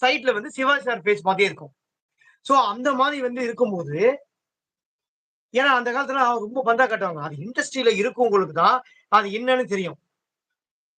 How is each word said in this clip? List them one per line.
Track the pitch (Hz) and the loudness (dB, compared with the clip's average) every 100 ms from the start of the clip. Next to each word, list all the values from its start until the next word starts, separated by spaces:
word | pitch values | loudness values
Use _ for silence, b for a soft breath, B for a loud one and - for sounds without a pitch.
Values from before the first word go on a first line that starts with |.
சைடுல | 254 277 254 | 0 0 -2
வந்து | 208 262 | -2 -6
சிவாஜி | 269 262 277 | -2 0 0
சார் | 247 226 | -2 -4
ஃபேஸ் | 180 208 | -2 0
மாதிரியே | 175 190 190 | 0 0 0
இருக்கும். | 147 147 _ _ _ _ b b b | -2 -16 _ _ _ _ b b b
So, | - 269 | 2 2
அந்த | 220 220 285 | 2 0 -2
மாதிரி | 254 277 285 | 0 0 0
வந்து | 247 247 | -4 -4
இருக்கும்போது, | 233 240 247 185 143 151 226 285 - _ _ _ _ _ _ _ _ _ _ _ _ | -6 -2 -2 -2 -6 2 2 2 -6 _ _ _ _ _ _ _ _ _ _ _ _
ஏன்னா | 226 277 | 0 4
அந்த | 262 240 | 4 2
காலத்துல | 247 254 269 247 240 | -2 -2 0 2 0
ரொம்ப | 214 254 | -4 -2
பந்தா | 226 233 | 0 2
காட்டுவாங்க. | 254 214 190 156 | 2 0 -4 -6
அது | 151 147 | -10 -10
இண்டஸ்ட்ரியில | 196 269 285 262 233 196 | -8 -6 -6 0 0 2
இருக்கவங்களுக்கு | 233 247 240 202 165 | 0 0 2 2 0
தான் | 160 190 247 b b b | 2 2 2 b b b
அது | 208 202 | 0 2
என்னன்னு | 214 254 254 202 | -2 0 0 0
தெரியும். | 196 175 - _ _ _ _ _ _ _ _ _ | -4 -4 -10 _ _ _ _ _ _ _ _ _